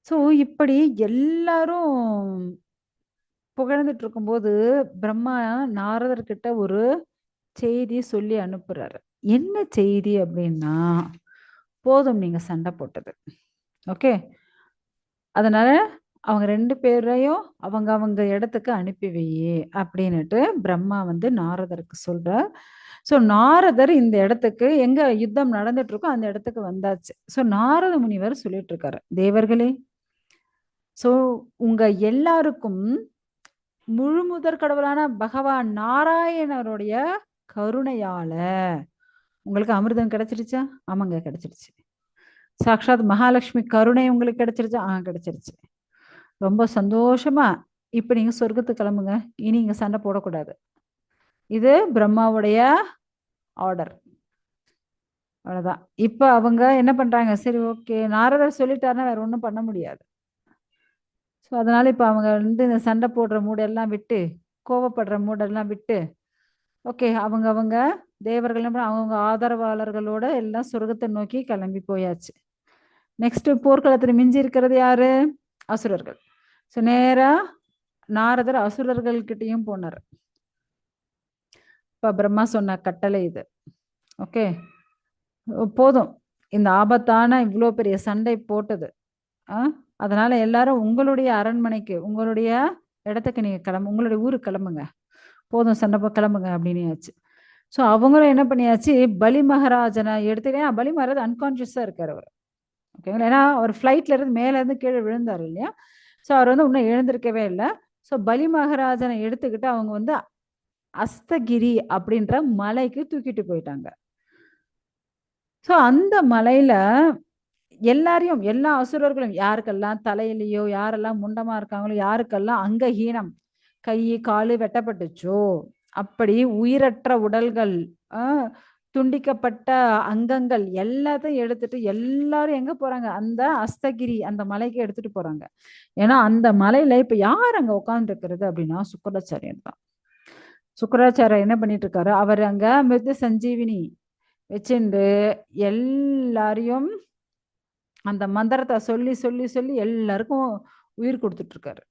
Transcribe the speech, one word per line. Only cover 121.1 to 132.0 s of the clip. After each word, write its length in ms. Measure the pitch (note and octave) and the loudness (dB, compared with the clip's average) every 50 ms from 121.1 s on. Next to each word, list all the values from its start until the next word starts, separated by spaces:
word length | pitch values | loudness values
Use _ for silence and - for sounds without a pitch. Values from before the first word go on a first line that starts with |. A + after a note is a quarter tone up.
| A3+ G#3 | -6 -6
முண்டமா 400 | G3+ G#3 G#3+ A3+ A3+ A3+ A3+ G#3+ | -6 -6 -8 -6 -6 -6 -6 -8
இருக்காங்களோ, 320 | G#3 G#3+ G#3 G3+ G#3 G#3+ G#3+ | -8 -8 -8 -8 -6 -4 -2
யாருக்கெல்லாம் 680 | G#3 G3 G3 G#3+ A3+ A#3+ A3+ G#3+ G3 G3 A3 A#3+ G#3+ F#3+ | -2 0 0 0 0 -2 -4 -4 -4 -2 0 -2 -2 0
அங்கஹீனம், 640 | G3+ G#3+ A3+ B3+ A#3+ A#3+ G3+ A3+ A#3 A#3 A#3 G3+ E3+ - _ _ _ _ _ _ _ _ _ | -2 0 0 0 0 0 -2 -4 -4 -4 -6 -8 -10 -14 _ _ _ _ _ _ _ _ _
கை, 400 | _ A#3 A3 A3+ A3+ A3+ A#3 A3+ | _ -4 -2 -2 0 -2 -2 -2
காலு 380 | A#3 B3 G#3+ G#3+ A3 A#3 A#3+ | -2 0 0 0 2 0 0
வெட்டப்பட்டுச்சோ, 1040 | A3+ A3+ G#3 - A#3+ A3 A#3 G#3+ F3 F3 D#3+ D#3+ - - F3+ G3 G#3 G#3 G3+ F#3 D#3 D3 - _ _ _ _ | 0 -2 -2 -2 -4 -4 -4 -8 -8 -10 -12 -12 -10 -6 -2 -2 0 0 0 -2 -2 -6 -12 _ _ _ _
அப்படி 540 | _ - F#3+ - _ - A#3 G3+ G3+ A#3 B3+ | _ -10 -10 -10 _ -2 0 2 4 2 2
உயிரற்ற 760 | B3+ G#3+ G#3 A3+ A#3+ C4 C#4 C4+ B3+ G#3+ - _ B3 B3+ A#3 | 2 0 0 0 2 2 4 2 2 0 -2 _ 0 0 2
உடல்கள், 720 | G#3+ G#3+ G#3 A3+ A#3 A#3+ G#3+ A3+ A3 G3+ F#3 E3+ E3+ - _ _ _ _ | 2 0 0 0 0 0 -2 -2 -2 -2 -2 -4 -6 -8 _ _ _ _
ஆ, 400 | - A3 A#3+ C4 D4 D4 B3+ A3+ - _ _ _ _ _ _ _ _ | -10 -6 -4 -2 -2 -2 -2 -6 -10 _ _ _ _ _ _ _ _
துண்டிக்கப்பட்ட 720 | C4+ C4 C4 C4 C#4 C4+ C#4 C4 A3+ - B3 A3+ A#3+ - - C4 B3+ B3 A#3 A3 G#3+ | 0 0 0 0 -2 -2 -2 -4 -2 -2 -4 -4 -4 -2 0 2 2 4 4 2 2
அங்கங்கள் 720 | - - G#3+ A3 A#3 A#3 C4 C4 B3 B3 B3 A3 G3 F#3+ | 0 -2 -2 -2 -2 0 -2 -2 0 0 0 -2 -2 -4
எல்லாத்தையும் 640 | F#3 F#3 G3 A3+ B3 C#4 C#4+ D4 D4 C#4+ D4 D4+ D4 | -4 -4 -4 -4 -2 -2 -2 -2 -2 -2 -2 -4 -2
எடுத்துட்டு 480 | B3+ A#3 A#3 A#3+ A#3 A#3+ A3+ A#3+ B3+ | -2 -2 -4 -4 -6 -6 -8 -8 -6
எல்லாரும் 720 | A3+ G3+ G3 A3 | -4 -4 -4 -2